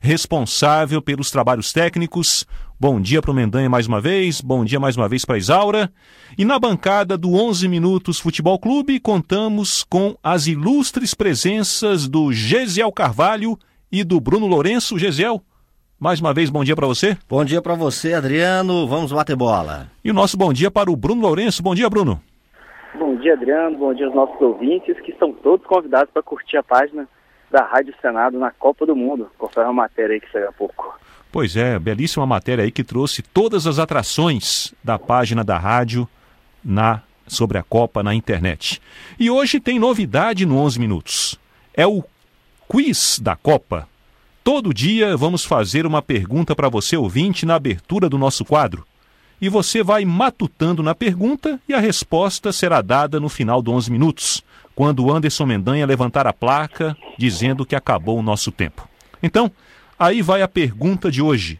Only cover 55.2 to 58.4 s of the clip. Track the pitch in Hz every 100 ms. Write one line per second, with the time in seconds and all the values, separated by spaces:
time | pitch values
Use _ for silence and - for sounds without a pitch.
55.2 | 156 - 143 107 95 143 143 135 123 127
56.2 | 127 - 120 139 151 - 160 151 - -
57.2 | 123 87 120 135 135 139 - 107 82 117
58.2 | 110 104